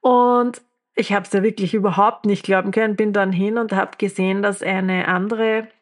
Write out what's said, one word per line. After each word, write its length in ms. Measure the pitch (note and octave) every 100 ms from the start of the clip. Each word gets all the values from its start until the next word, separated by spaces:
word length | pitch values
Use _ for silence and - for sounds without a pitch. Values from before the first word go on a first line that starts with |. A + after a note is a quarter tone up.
Und 600 | B3+ B3 B3 B3 B3 A#3+ _ _ _
ich 180 | - G#3+
hab's 200 | G3+ F#3
ja 100 | G3+
wirklich 320 | G#3 A3 F#3+
überhaupt 500 | A3 G3 F3 G#3 -
nicht 200 | G#3 G3
glauben 260 | - F#3+ F#3+
können, 260 | G#3 A3 G#3
bin 160 | G#3+
dann 200 | G#3 F#3+
hin 260 | F3+ G3 A3+
und 140 | A3+
hab 260 | G3 - -
gesehen, 440 | G3+ G3 F#3 F#3+
dass 200 | G3+ G3
eine 460 | - F#3+ F#3+ F#3 -
andere 600 | F3+ G3 A3 A3+ A3 A3 _